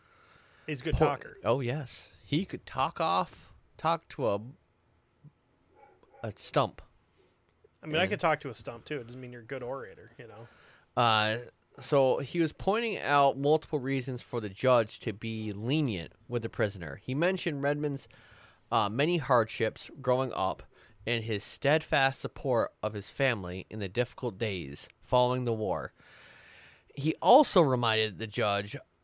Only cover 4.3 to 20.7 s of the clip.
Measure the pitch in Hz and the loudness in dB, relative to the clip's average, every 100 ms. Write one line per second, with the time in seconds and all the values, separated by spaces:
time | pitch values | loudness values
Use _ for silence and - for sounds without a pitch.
4.3 | 101 117 147 _ _ _ _ _ _ - | 0 -4 -16 _ _ _ _ _ _ -20
5.3 | _ _ _ _ _ - _ _ - 110 | _ _ _ _ _ -20 _ _ -14 -12
6.3 | - - 147 110 - - _ _ _ _ | -8 -4 0 -2 -4 -20 _ _ _ _
7.3 | _ _ _ _ _ 156 160 190 202 170 | _ _ _ _ _ -6 -2 0 0 2
8.3 | 151 139 113 - 117 - 147 117 127 127 | 0 -2 -8 -10 -12 -8 -8 -8 -12 -14
9.3 | 123 113 135 123 135 104 92 90 - 117 | -14 -10 -10 -6 -8 -10 -16 -20 -20 -18
10.3 | 107 117 - - - _ - 117 110 107 | -18 -18 -20 -20 -20 _ 2 4 6 4
11.3 | 117 123 - _ - 120 143 131 110 135 | 0 -6 -18 _ -16 0 4 4 2 0
12.3 | 170 160 - - 214 233 185 92 143 139 | 0 0 0 -2 0 -2 -4 2 4 4
13.3 | 131 143 156 - 147 127 139 127 123 - | 4 2 2 2 -4 -2 -4 -4 -8 -8
14.3 | 120 104 98 127 123 110 - - 101 113 | -8 -6 -2 4 4 4 -2 -8 -6 -6
15.3 | 110 107 101 113 156 143 92 82 - - | -6 -6 -4 -2 0 0 -2 -6 -14 -8
16.3 | 120 101 - 107 95 82 71 - 135 175 | -6 -4 -2 -2 -2 -8 -8 -6 0 0
17.3 | 190 170 143 139 147 147 139 - - - | 0 -2 -2 0 0 -2 -4 -8 -20 -20
18.3 | - - _ _ 120 101 113 156 175 135 | -20 -20 _ _ 0 2 2 2 2 4
19.3 | 123 110 - 110 - - - 127 127 131 | 4 4 0 -2 -2 -10 -6 0 0 0
20.3 | - 95 - - | -2 -2 -4 -10